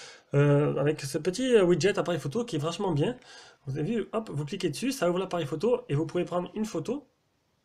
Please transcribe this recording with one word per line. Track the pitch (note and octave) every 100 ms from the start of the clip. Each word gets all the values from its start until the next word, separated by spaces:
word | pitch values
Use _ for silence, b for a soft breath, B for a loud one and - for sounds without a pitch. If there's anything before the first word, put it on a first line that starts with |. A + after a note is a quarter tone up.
| B B B
Euh, | C#3+ C#3+ C#3+ C#3+ D3
avec | C#3+ D3+
ce | C#3 D#3+
petit, | F#3 F3+ C4 A3+
euh, |
widget | F3+ F3 F#3 G3+
appareil | E3 E3
photo | C#3+ A3
qui | A#3 D#3
est |
vachement | D#3+ E3+ F#3+
bien. | D3 F#3+ B3 B B B B C3+
Vous | C#3+
avez | D#3
vu, | A#3 -
hop, | A3 A3
vous | D3
cliquez | D3+ G3 F3+
dessus, | C#3+ A3+
ça | - F3
ouvre | F3
l'appareil | F#3 F3 D3
photo | D#3 G#3+ B3+ -
et | C#3+
vous | D#3+
pouvez | F3 F3
prendre | F3 F3 G#3
une | G#3+
photo. | E3 D3 C#4+ - _ _ _ _ _